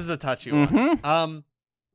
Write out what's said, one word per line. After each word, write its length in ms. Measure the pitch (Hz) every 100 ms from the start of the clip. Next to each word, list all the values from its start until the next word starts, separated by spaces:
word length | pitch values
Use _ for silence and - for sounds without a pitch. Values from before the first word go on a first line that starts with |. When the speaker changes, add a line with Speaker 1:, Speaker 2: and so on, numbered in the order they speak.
Speaker 1:
is 60 | 170
a 80 | 208
touchy 340 | 139 123 -
Speaker 2:
Mm-hmm. 240 | 147 143 -
Speaker 1:
one. 240 | 285 285
Um, 400 | 143 165 160 156 - _ _ _ _